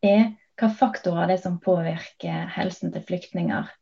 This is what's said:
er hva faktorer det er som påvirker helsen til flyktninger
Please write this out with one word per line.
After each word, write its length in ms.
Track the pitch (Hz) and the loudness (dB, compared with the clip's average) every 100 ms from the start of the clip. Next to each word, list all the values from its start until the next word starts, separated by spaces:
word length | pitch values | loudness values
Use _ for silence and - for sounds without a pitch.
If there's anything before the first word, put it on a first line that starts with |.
er 300 | 208 208 226 - _ - | 6 6 4 0 _ -2
hva 80 | 220 | -2
faktorer 600 | 220 254 - - 170 170 | 2 0 0 -2 0 2
det 80 | 185 | 0
er 40 | 185 | 0
som 100 | 175 | -4
påvirker 880 | - 180 165 165 - _ 170 165 170 180 | 0 2 0 -4 -10 _ -8 -6 -6 -6
helsen 340 | 180 - 170 | -6 -4 -8
til 140 | 160 - | -8 -6
flyktninger 640 | 180 - 170 170 - - - | -8 -6 -4 -2 -4 -6 -14